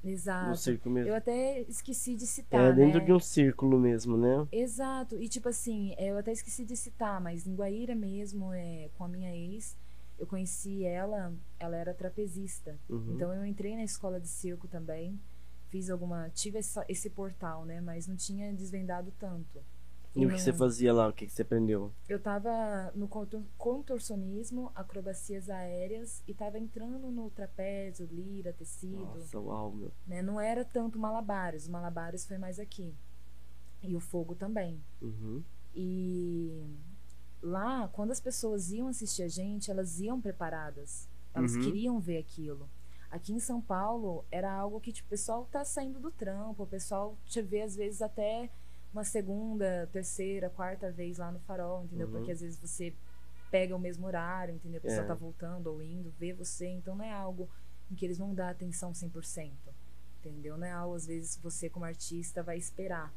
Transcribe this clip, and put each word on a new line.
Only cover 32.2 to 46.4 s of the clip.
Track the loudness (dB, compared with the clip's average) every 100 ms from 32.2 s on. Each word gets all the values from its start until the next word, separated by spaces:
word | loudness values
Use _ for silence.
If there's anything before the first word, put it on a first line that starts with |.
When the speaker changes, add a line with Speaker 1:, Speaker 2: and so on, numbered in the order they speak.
| -4
Speaker 1:
foi | -4
mais | -4 -4
aqui. | -4 -4 -4 -4 -6 -6 -6 -6 -6 -6 -6 -4
E | -2 -2
o |
fogo | 0 -2 -2
também. | -2 -2 0 0 -2 -4 -4
Speaker 2:
Uhum. | -4 -2 -2 -2 -4 -4 -4
Speaker 1:
E | -2 0 0 0 0 0 0 0 -2 -4 -6 -6 -6 -6 -6 -6 -4
lá, | -2 0 0 0 -2
quando | 0 0
as | 0
pessoas | -2 -2 0 0 0
iam | 0 -2
assistir | -2 -2 0
a | 0
gente, | 0 -2 -2 -2
elas | 0 0 -2
iam | -2 0
preparadas. | -2 -2 -2 -2 -4 -4 -6 -6 -6 -6 -4
Elas | 0 2
Speaker 2:
Uhum. | 4
Speaker 1:
queriam | 2 2 2 2
ver | 2 0
aquilo. | -2 -4 -4 -4 -4 -6 -6 -6 -6
Aqui | -4 -2
em | -2
São | 0 -2
Paulo, | 0 0 2 0 0 -2 -2
era | -2 0
algo | 0 -2 -2
que, | -4
tipo, | -4 -4
o |
pessoal | -2 0 -2 -2
tá | -2
saindo | -2 -2 -2 -2
do | -4
trampo, | -2 -2 -2